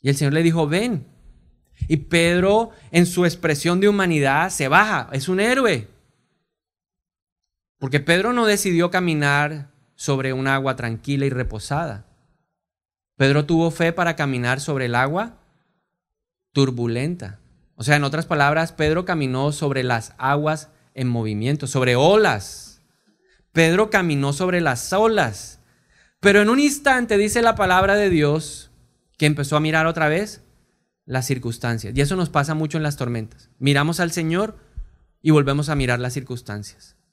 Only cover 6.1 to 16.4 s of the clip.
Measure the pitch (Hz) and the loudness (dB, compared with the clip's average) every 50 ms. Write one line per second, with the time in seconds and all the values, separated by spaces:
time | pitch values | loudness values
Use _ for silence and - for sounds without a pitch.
6.1 | _ _ _ _ _ _ _ _ _ _ _ _ _ _ _ _ _ _ _ _ | _ _ _ _ _ _ _ _ _ _ _ _ _ _ _ _ _ _ _ _
7.1 | _ _ _ _ _ _ _ _ _ _ _ _ _ _ 143 131 127 147 143 - | _ _ _ _ _ _ _ _ _ _ _ _ _ _ -8 -2 -2 -2 2 2
8.1 | 170 180 190 233 247 247 233 214 208 202 - 196 175 165 175 170 175 185 180 175 | 0 2 2 0 0 2 2 2 2 2 0 0 2 2 2 2 0 0 0 0
9.1 | 160 151 147 143 143 143 147 147 156 151 139 - _ _ _ _ _ _ - - | 0 0 2 2 2 2 0 -2 -4 -10 -14 -16 _ _ _ _ _ _ -4 -2
10.1 | 143 135 131 131 131 131 131 135 135 135 135 135 127 123 120 113 113 113 - - | -2 -2 -2 -4 -4 -2 0 0 0 0 0 -2 -4 -4 -4 -6 -8 -8 -6 -4
11.1 | 143 139 139 139 131 123 123 120 110 110 - - 139 147 170 156 104 101 - _ | -2 -2 -2 -2 -2 -2 -4 -6 -6 -10 -8 -6 -6 -4 -4 -6 -10 -14 -16 _
12.1 | _ _ _ _ _ _ _ _ _ _ _ _ _ _ _ _ _ _ _ _ | _ _ _ _ _ _ _ _ _ _ _ _ _ _ _ _ _ _ _ _
13.1 | _ _ 135 135 139 147 147 143 165 160 165 165 160 - 170 165 170 185 175 170 | _ _ 2 2 4 2 2 2 2 2 2 0 0 0 -2 -2 0 0 -2 -2
14.1 | 160 - 151 139 135 123 120 120 127 135 143 - 147 135 131 120 120 120 127 139 | 0 -2 -2 -2 -2 -2 -2 -2 -2 -2 -4 -4 -4 -2 -2 0 0 0 0 0
15.1 | 151 185 220 233 233 _ _ _ _ _ _ _ _ _ _ _ _ _ _ _ | 0 -4 -6 -6 -10 _ _ _ _ _ _ _ _ _ _ _ _ _ _ _
16.1 | _ _ _ _ _ _ | _ _ _ _ _ _